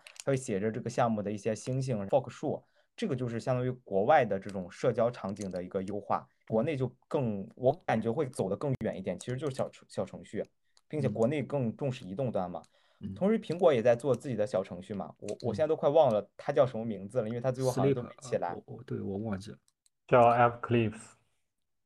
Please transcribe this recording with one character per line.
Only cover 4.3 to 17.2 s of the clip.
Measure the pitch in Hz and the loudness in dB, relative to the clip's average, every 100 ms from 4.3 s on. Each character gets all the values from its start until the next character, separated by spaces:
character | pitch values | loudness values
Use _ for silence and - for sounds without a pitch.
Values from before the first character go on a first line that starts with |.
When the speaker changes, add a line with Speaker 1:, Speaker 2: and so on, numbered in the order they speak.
| 98 | -2
Speaker 1:
这 | 98 | -4
种 | 95 87 | -8 -10
社 | - 139 | -2 -2
交 | 117 117 | 2 0
场 | 123 95 | -2 -8
景 | 104 98 | -8 -8
的 | 90 | -8
一 | 90 | -6
个 | 98 | -6
优 | 95 101 | -4 -8
化。 | - 95 - _ - | -4 -4 -4 _ -2
国 | 110 | 0
内 | 147 143 | 0 -2
就 | 131 - - | -4 -6 -4
更， | 156 120 101 - | -2 -2 -4 -8
我 | - 127 147 - | 0 0 0 -2
感 | 117 | 0
觉 | 113 | 0
会 | 127 135 | -2 -2
走 | - 95 | -2 -4
得 | 101 | -2
更 | 147 131 | -2 -2
远 | 107 92 | -4 -4
一 | |
点， | 95 87 | -6 -6
其 | - | -6
实 | 127 | -6
就 | 151 | -6
是 | 135 | -4
小 | 87 | -6
程-， | - - | -8 -12
小 | - | -8
程 | 95 85 | -8 -8
序， | - 101 - _ _ _ - | -10 -8 -8 _ _ _ -10
并 | 151 | -4
且 | 135 | -2
国 | 107 113 | 0 0
内 | 151 | 0
更 | 123 143 117 - | -2 -2 -4 -4
重 | 143 | -6
视 | 131 | -6
移 | 90 | -8
动 | 98 127 | -4 -2
端 | 98 90 | -2 -4
嘛。 | 87 - _ _ - | -8 -14 _ _ -14
Speaker 2:
嗯。 | - | -10
嗯。 | |
Speaker 1:
同 | 95 190 | -2 2
时 | 226 | 2
苹 | - 165 | 0 4
果 | 180 | 6
也 | 127 | 6
在 | 117 117 | 6 4
做 | 143 | 4
自 | 120 143 | 0 0
己 | |
的 | 107 104 | -2 0
小 | 95 | 0
程 | 95 90 | -2 -8
序 | 95 | -8
嘛， | 101 80 - | -8 -8 -10
我， | 104 107 | -10 -6
我 | 120 | -4
现 | 104 | 2
在 | 156 | 2
都 | |
快 | 156 156 | 4 6
忘 | 156 143 | 8 8
了 | 104 98 - | 6 0 -8
它 | - | -2
叫 | 147 127 | 4 4
什 | 110 | 2
么 | |
名 | 117 98 98 | -6 -6 -4
字 | 123 | -2